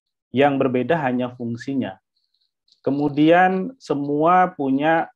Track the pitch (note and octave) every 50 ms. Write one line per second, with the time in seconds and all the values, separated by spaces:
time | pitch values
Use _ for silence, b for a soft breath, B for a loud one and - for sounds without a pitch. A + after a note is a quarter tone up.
0 | _ _ _ _ _ _ - B2 C#3 C#3+ C#3 C3+ C3+ C3 B2 B2+ B2 B2+ E3+ E3
1 | C#3+ B2+ B2+ B2 B2 A#2+ B2 - A#2+ A#2 A#2 A#2 - C#3 C#3 C3 A2 F#2+ F#2+ -
2 | _ _ _ _ _ _ _ _ _ _ _ _ _ _ _ _ - C#3 C#3 C#3+
3 | D3 D3 C3+ C#3+ D3+ D#3+ E3+ F3+ F#3 F#3 F#3+ F#3+ F#3 - - _ - - D3 C#3
4 | C#3+ C#3+ D3 D3 D#3 E3+ F3+ F#3 F3+ F3+ - - C#3 C3+ C3+ C3+ D3 D#3+ E3 E3
5 | - - -